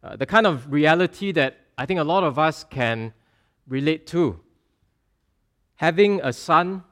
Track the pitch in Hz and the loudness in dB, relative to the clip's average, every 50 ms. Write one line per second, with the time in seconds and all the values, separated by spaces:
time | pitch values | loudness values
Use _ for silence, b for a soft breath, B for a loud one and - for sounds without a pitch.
0 | _ - - 104 135 - - 220 226 202 160 135 120 147 139 147 151 151 160 170 | _ -16 -8 -8 -8 0 2 4 4 4 2 0 -6 -4 0 2 4 4 4 4
1 | 185 175 180 - 196 196 185 156 139 131 - _ _ _ _ - 127 139 185 180 | 2 -2 -2 -6 -6 -4 0 0 0 0 -2 _ _ _ _ -10 -6 -4 -2 -2
2 | 156 147 170 196 185 156 131 143 156 160 151 - - _ - 135 123 113 113 113 | 0 0 0 0 0 0 0 0 0 0 0 -4 -14 _ -6 -4 -2 -2 -2 -4
3 | 113 113 110 _ _ _ _ _ _ _ _ _ _ - 131 135 139 151 156 156 | -6 -10 -12 _ _ _ _ _ _ _ _ _ _ -8 -6 -2 -2 -2 -2 -2
4 | 160 - - 170 175 135 90 80 _ _ _ _ _ _ _ _ _ _ _ _ | -6 -6 -2 -2 0 0 -2 -6 _ _ _ _ _ _ _ _ _ _ _ _
5 | _ _ _ _ _ _ _ _ _ _ _ _ _ _ _ _ - 160 170 170 | _ _ _ _ _ _ _ _ _ _ _ _ _ _ _ _ -2 0 4 4
6 | 208 202 202 190 139 135 120 - - - 165 156 180 180 190 190 180 _ | 4 4 2 0 -2 -4 -6 -6 -2 2 2 2 2 0 -6 -10 -12 _